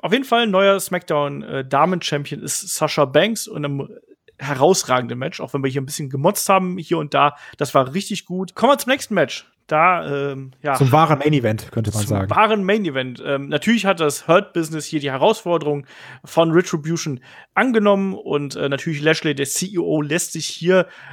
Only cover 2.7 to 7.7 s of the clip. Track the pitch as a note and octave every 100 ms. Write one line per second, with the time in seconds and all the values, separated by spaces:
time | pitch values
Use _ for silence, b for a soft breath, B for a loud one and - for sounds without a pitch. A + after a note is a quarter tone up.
2.7 | - D3+ - C3+ C3+ G#3 A3 - D#3 D3
3.7 | C#3 - - - _ _ - C#3+ C3 D3+
4.7 | F#3 - B2+ A#2+ A#2+ C#3+ - - C#3 C3+
5.7 | C#3 C3+ - C#3 C3+ E3 G#3 - F#3+ F3+
6.7 | F#3 D#3+ E3 D3 C#3+ C#3+ B B - C#3+